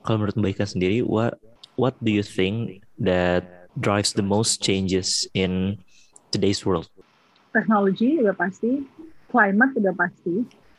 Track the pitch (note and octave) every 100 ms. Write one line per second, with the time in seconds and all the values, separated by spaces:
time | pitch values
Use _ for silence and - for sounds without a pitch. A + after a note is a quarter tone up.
0 | - A2 G#2 G#2+ G2 G2 G2+ F#2+ F2+ A2
1 | - A2 A#2 - - - - - B2 B2+
2 | A#2 G#2 G2+ - F#2+ A2 A#2 F#2 - -
3 | F#2+ F2+ F2+ F2+ F2+ F2+ F2+ - A2+ G2+
4 | G2+ - G2 G2+ A2+ - - F#2+ F#2+ F#2
5 | F#2 - - - F#2 F#2 F#2+ G#2+ - -
6 | _ - _ G#2+ F#2+ G2+ - F2 D#2+ _
7 | - _ _ _ _ A3+ F3 G#3+ G3 F#3+
8 | A#3 D#4+ A3 F#3+ F3+ F#3 A3+ C#4 C#4 -
9 | - - _ A#3+ G3+ G3+ C4 C4+ G3 F3+
10 | F3 - - F3 B3+ - -